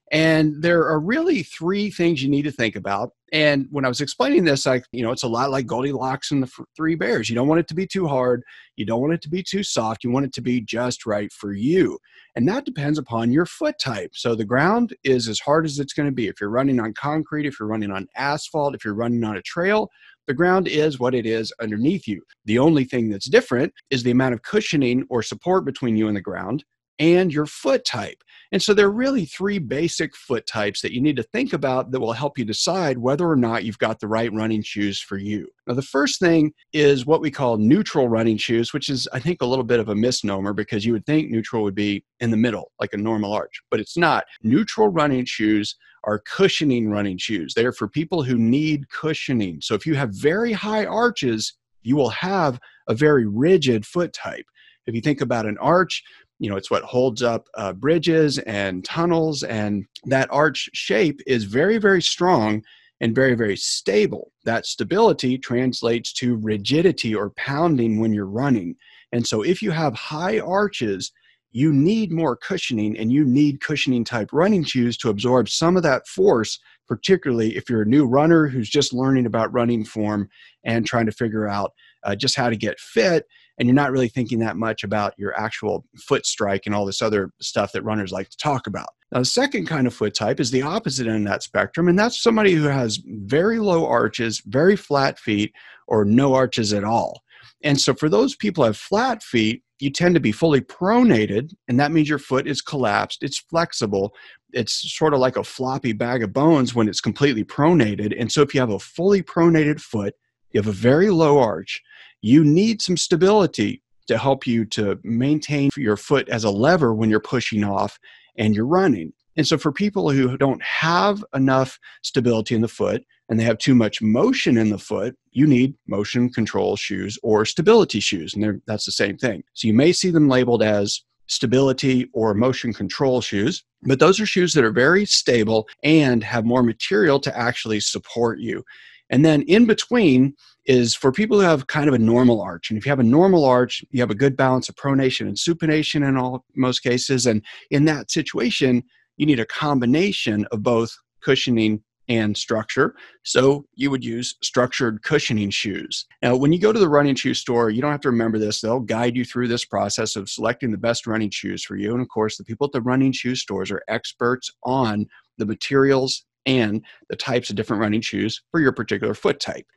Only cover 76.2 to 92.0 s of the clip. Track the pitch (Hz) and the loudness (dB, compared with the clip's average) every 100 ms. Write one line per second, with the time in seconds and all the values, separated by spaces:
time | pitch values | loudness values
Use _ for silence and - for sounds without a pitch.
76.2 | 196 131 107 - _ _ - 117 - 185 | 2 4 0 -8 _ _ -8 -4 0 0
77.2 | 147 117 110 104 - 117 104 135 139 131 | 2 0 0 -2 -2 0 4 4 4 4
78.2 | 156 165 151 131 107 147 135 123 131 135 | 6 6 4 0 -2 0 0 0 2 2
79.2 | 120 113 110 123 117 120 107 113 107 107 | 2 0 0 0 0 0 -4 -4 -2 -2
80.2 | 98 _ - _ - 117 113 123 113 - | -4 _ -20 _ -4 -2 -2 -2 -2 -2
81.2 | 117 107 107 101 98 _ _ _ 101 101 | -4 -4 -4 -4 -6 _ _ _ -8 -4
82.2 | 127 - 123 110 110 - - - 202 165 | -4 -2 -2 -2 -4 -6 -4 0 2 2
83.2 | - _ _ - 123 131 143 131 123 - | -2 _ _ -2 4 4 4 0 -2 -2
84.2 | 117 117 113 90 113 110 101 107 101 - | -4 -2 -2 -2 -4 -4 -4 -2 -2 -4
85.2 | 101 64 107 - 107 90 - - - 139 | -8 -6 -6 -4 -4 -4 -6 -12 -2 -2
86.2 | - - 104 98 104 104 98 95 113 104 | -2 -2 -2 -2 -2 -4 -4 -2 -2 0
87.2 | 95 - - - 101 101 110 107 95 95 | -2 -8 -8 -4 -4 -4 -6 -4 -6 -8
88.2 | 98 - 151 135 - 95 - - - - | -10 -6 -4 -4 -4 -10 -12 -18 -6 -2
89.2 | 127 - 277 247 165 156 127 - 107 - | -2 0 0 -2 -4 -2 -2 0 -4 -2
90.2 | 110 - 127 127 143 196 175 131 117 110 | -2 -2 -2 -2 -2 -4 -4 -4 -2 -2
91.2 | 104 101 - 98 98 - 175 175 | -2 -4 -4 -2 -2 0 2 4